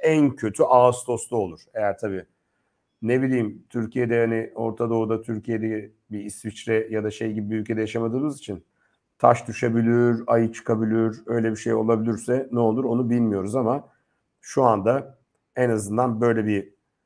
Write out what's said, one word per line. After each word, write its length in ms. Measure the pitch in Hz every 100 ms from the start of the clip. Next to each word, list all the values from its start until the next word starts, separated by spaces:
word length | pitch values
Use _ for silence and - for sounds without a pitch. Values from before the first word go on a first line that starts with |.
en 340 | 160 156 143 -
kötü 280 | 107 104
Ağustos'ta 720 | 147 127 123 123 - 117 - 120
olur. 260 | 95 80 _
Eğer 240 | 113 101 101
tabii 280 | 107 95 85 _ _ _ _ _ _ _
ne 200 | 110 127
bileyim 440 | 135 127 107 107 _
Türkiye'de 500 | 120 110 127 117 117
hani 320 | 117 113 113 113
Orta 340 | 113 104 117
Doğu'da 320 | 117 110 110
Türkiye'de 680 | 113 107 120 110 110 107 107 _ _
bir 140 | 104 104
İsviçre 640 | - 110 - - 110 110
ya 140 | 110
da 80 | 107
şey 220 | - 113
gibi 160 | 107 104
bir 40 | 110
ülkede 260 | 107 110
yaşamadığımız 580 | 107 117 113 127 151 143
için 260 | - 92 - _ _ _ _ _
taş 300 | 123 120 -
düşebilir, 760 | 110 120 117 117 120 120 113 117
ayı 240 | 117 113
çıkabilir, 680 | 113 - 110 110 113 113 110 -
öyle 260 | 117 113
bir 40 | 107
şey 180 | 117
olabilirse 760 | 110 110 113 113 107 - 127 131
ne 80 | 120
olur 240 | 113 117
onu 260 | 127 120 117
bilmiyoruz 460 | 120 113 98 98 127
ama 340 | 117 143 - _ _ _ _ _
şu 220 | - -
anda 540 | 123 107 101 135 - - _ _ _ 127
en 140 | 123
azından 520 | 110 101 110 127 110
böyle 240 | 120 113 107
bir 280 | 101 - _ _ _